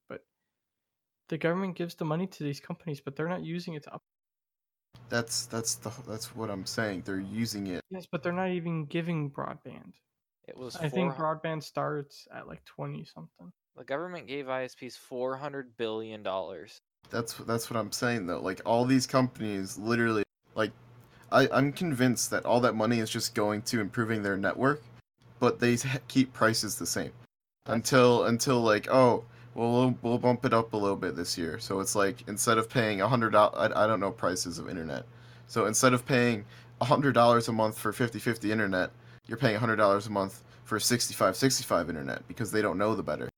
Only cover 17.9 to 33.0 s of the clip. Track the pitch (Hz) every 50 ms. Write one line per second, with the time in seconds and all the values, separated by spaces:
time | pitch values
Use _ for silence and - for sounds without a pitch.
17.9 | - - 127 120 120 113 90 85 87 69 - 92 95 - - - 117 117 123 127
18.9 | 135 131 127 - - 131 127 123 - - 110 107 101 98 95 95 - 92 101 113
19.9 | 120 117 117 117 110 104 101 - _ _ _ _ _ - 110 107 - - - -
20.9 | - - - _ _ - - - - 127 135 - - 123 139 143 139 - 185 165
21.9 | 139 117 127 127 117 - - - 107 95 - - 110 123 120 120 107 110 107 113
22.9 | 120 113 110 110 - 120 - - - 113 104 104 107 104 110 - - 113 104 95
23.9 | - 123 113 107 113 110 101 101 98 95 98 92 - - 120 139 147 147 - -
24.9 | - - _ _ _ _ _ - - - 123 120 117 - 123 120 120 120 - 131
25.9 | 127 135 - - - 131 127 127 - - 113 113 117 - - 101 - - 85 -
26.9 | - 104 80 67 - - - _ _ _ _ _ _ _ _ - 113 117 110 -
27.9 | 139 131 123 123 120 113 87 107 117 117 - 139 131 120 117 113 107 104 - -
28.9 | - 131 131 120 110 - - - - - - - - - 117 117 120 123 127 127
29.9 | 120 - - 120 120 120 120 123 123 117 - 127 117 113 113 113 - 107 101 101
30.9 | 98 80 92 87 67 76 87 - - 92 85 80 78 - - - 98 98 95 -
31.9 | - 104 98 98 92 - - - 107 101 - 120 113 110 113 113 - 131 113 107
32.9 | 107 95